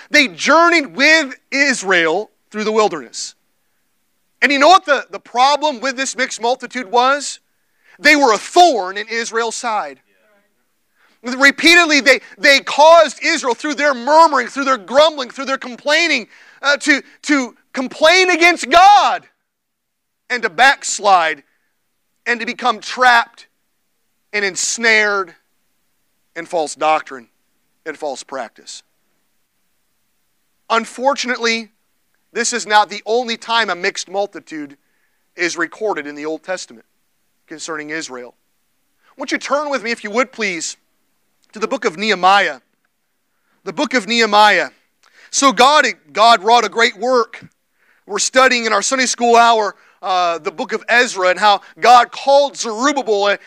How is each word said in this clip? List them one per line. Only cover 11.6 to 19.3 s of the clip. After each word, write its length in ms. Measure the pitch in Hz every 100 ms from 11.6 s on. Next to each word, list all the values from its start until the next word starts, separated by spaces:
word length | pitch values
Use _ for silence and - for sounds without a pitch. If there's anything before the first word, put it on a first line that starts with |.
| 320 349 330 294
they, 200 | 254 254 - -
they 220 | 294 269
caused 640 | - - 311 339 302 -
Israel, 320 | 294 320 262
through 220 | 226 302 269
their 180 | 294
murmuring, 540 | 254 240 311 330 277 233
through 160 | 269
their 120 | 277 262
grumbling, 540 | 185 254 311 302 247
through 140 | -
their 140 | 269 269
complaining, 680 | 254 240 285 311 339 277 196 _ _ _
uh, 160 | 269 285
to, 240 | 302 277 - _
to 340 | - 285 240 - _
complain 580 | - 254 - 311 370 370
against 380 | 339 339 330 320
God 600 | 339 392 415 269 180 -